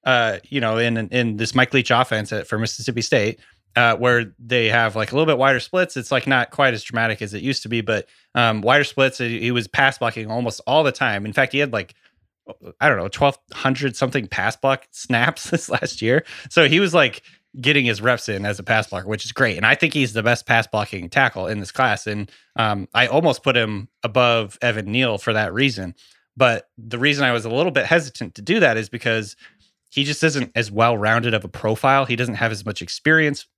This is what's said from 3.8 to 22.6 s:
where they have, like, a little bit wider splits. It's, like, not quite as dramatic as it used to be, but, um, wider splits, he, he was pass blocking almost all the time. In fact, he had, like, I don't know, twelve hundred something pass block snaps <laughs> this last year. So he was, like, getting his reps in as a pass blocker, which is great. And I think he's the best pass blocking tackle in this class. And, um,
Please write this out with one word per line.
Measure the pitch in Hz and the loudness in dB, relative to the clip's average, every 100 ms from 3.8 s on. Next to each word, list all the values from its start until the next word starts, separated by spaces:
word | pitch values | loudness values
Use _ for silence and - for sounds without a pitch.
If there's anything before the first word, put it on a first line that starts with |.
| 120 110 | 4 4
where | 123 120 113 _ | 2 2 0 _
they | 117 123 113 | -2 0 2
have, | 117 113 | 2 2
like, | 107 107 | -2 -2
a | |
little | 135 | 0
bit | 156 131 | 2 4
wider | 135 127 | 2 2
splits. | - 185 180 131 | 0 -2 -2 -4
It's, | 117 | -2
like, | 131 135 | -2 2
not | 127 120 | 2 2
quite | - 135 | 2 2
as | 113 | 0
dramatic | - 117 113 107 | -6 -2 -2 -2
as | 104 | -6
it | 104 | -6
used | 123 131 | -4 -4
to | 110 | -4
be, | 117 | -4
but, | 107 107 - _ _ | 0 -2 -4 _ _
um, | 120 117 107 | 0 0 2
wider | 107 143 | 4 4
splits, | 139 - 135 - | 2 0 0 0
he, | 120 117 | -6 -4
he | 117 | -2
was | 123 101 | -2 -2
pass | - 135 - | 2 2 2
blocking | 117 117 107 | -4 -4 -6
almost | 113 123 - - | -4 -4 -6 0
all | 147 | 2
the | 143 | 2
time. | - 127 101 | 0 -2 -2
In | 107 | -2
fact, | 123 131 | 0 0
he | 139 | 0
had, | 143 | -2
like, | 113 - _ _ _ _ _ - - - - | -4 -6 _ _ _ _ _ -20 -20 -20 0
I | 151 | 2
don't | 107 | 2
know, | 98 | -4
twelve | - 143 - _ | 0 0 0 _
hundred | - 135 131 139 | -4 -2 0 -4
something | - 131 135 101 | -2 -2 -2 -4
pass | - 101 | -2 -2
block | - 135 135 _ | 0 -2 -2 _
snaps | - - 120 120 - - | -18 -2 2 2 -2 -4
<laughs> | |
this | 170 - | -4 -2
last | - - - | -4 -4 -4
year. | 110 139 - - - | 0 0 -2 -18 -2
So | - 143 | 2 4
he | 160 | 4
was, | 196 | 4
like, | 170 131 - _ _ _ 127 | 4 2 -2 _ _ _ -4
getting | 127 143 | 0 2
his | 120 101 | 2 0
reps | 117 120 - | 0 0 -2
in | 98 | -4
as | 104 98 | -4 -6
a | |
pass | 92 95 92 | 0 0 0
blocker, | 92 101 | -8 -6
which | 107 | -8
is | - | -6
great. | - 123 82 | -2 0 2
And | |
I | 113 | 2
think | 143 165 | 4 2
he's | 147 123 | 0 0
the | 107 | 0
best | 110 120 | 0 0
pass | - 117 110 | 2 2 2
blocking | 107 101 98 87 | -2 -4 -8 -2
tackle | 143 131 98 92 | 2 2 0 -6
in | 107 | -6
this | 92 | -6
class. | - 127 101 | -2 0 0
And, | 110 104 98 _ _ | -4 -8 -10 _ _
um, | - | -2